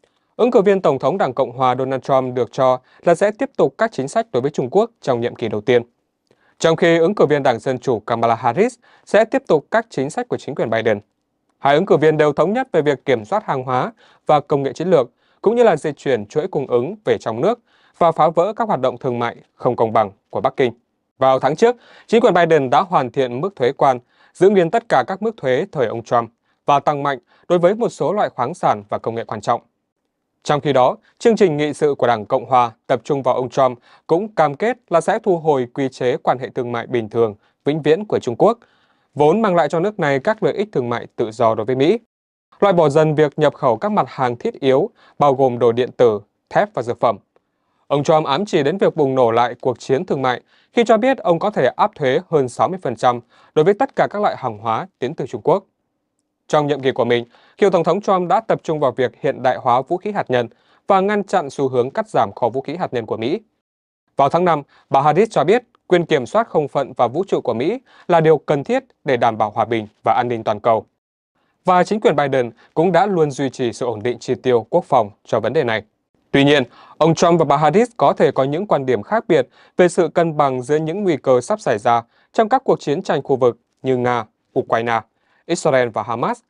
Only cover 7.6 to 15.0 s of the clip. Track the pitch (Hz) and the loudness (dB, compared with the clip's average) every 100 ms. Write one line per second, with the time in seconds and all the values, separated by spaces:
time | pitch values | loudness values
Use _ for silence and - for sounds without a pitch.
7.6 | - 127 - 113 - 117 117 113 127 117 | -4 -4 -2 -4 -2 -2 0 0 -2 0
8.6 | 240 - _ _ - 196 226 262 - 156 | -2 -4 _ _ -2 0 2 -2 0 0
9.6 | - 220 - - 135 - 254 123 - 131 | 0 -4 -2 -6 -6 -6 -6 -8 -6 -6
10.6 | 139 113 113 104 - _ _ _ _ _ | -4 -2 0 -2 -6 _ _ _ _ _
11.6 | 139 147 202 170 156 156 151 143 165 233 | 2 2 2 2 4 4 2 2 0 -2
12.6 | 262 165 147 139 - 120 107 202 214 139 | -2 0 0 -2 -2 -2 -2 -4 -4 -6
13.6 | 127 127 185 - _ _ - 147 - 143 | -2 -4 -4 -8 _ _ 0 0 2 -2
14.6 | 135 131 170 160 | -2 -4 0 2